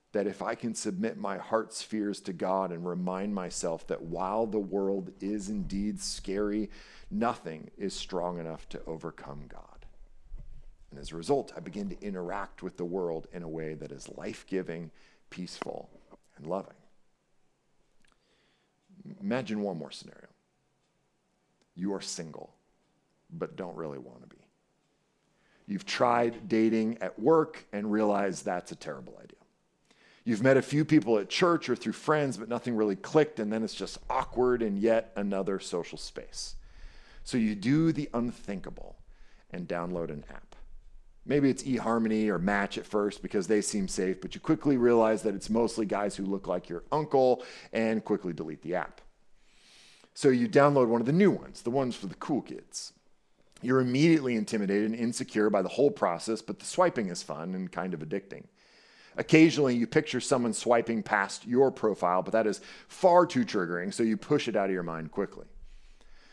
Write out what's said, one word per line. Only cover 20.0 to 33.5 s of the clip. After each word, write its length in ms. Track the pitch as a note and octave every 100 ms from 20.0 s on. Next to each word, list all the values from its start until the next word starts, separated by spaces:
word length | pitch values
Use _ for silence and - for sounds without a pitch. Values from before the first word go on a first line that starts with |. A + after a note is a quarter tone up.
| - - - _ _ _ _ _ _ _ _ _ _ _ _ _ _ F2
You 180 | F#2+ G2
are 60 |
single, 520 | - - E2 - - _ _ _ _ _ _ _ _
but 240 | E2 E2 E2
don't 200 | F#2 E2+
really 220 | D#2+ C#2
want 240 | B1 B1
to 60 | G1+
be. 160 | - _ _ _ _ _ _ _ _ _ _ _ _ -
You've 220 | G2+ -
tried 600 | - B2 A#2+ A#2+ A2+ G2+
dating 520 | A2+ A2 A2+ A2 A#2
at 160 | F#2 -
work 480 | A2+ D#3+ D#3 - -
and 180 | G#2 G#2
realized 540 | G#2+ G#2+ G2+ G2+ E2+ -
that's 260 | F2+ -
a 40 | E2
terrible 400 | - C#2 A#1+ G1+
idea. 240 | - - _ _ _ _ _ _ _ _ -
You've 180 | G#2+
met 120 | C3 C3+
a 60 |
few 240 | - D3 D#3
people 320 | D#3 A2+ A2
at 100 | G2
church 400 | - F3+ E3 -
or 80 | A#2+
through 180 | A2+
friends, 440 | G2 - D3+ C#3 G#2
but 100 | A2
nothing 280 | A#2 - A2+
really 200 | G#2+ F#2+
clicked, 440 | - D#3 D3+ -
and 120 | G#2+